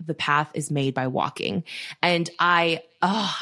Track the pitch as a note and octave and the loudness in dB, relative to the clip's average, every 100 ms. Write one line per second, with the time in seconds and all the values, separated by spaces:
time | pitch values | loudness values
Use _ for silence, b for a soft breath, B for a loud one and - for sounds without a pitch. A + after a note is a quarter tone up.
0 | E3 D3+ - D3 D3+ - C#3+ D3 C3+ C3 | -8 -4 2 2 2 -4 -4 0 0 0
1 | C3 C3 - - - F#3+ - B B B | -2 0 -2 -2 -4 -4 -6 B B B
2 | F3 E3+ E3 - F3 F3 E3+ D#3+ - - | 2 2 0 0 4 4 4 0 -6 -2
3 | F3+ G#3+ G3 - | 0 0 -2 -4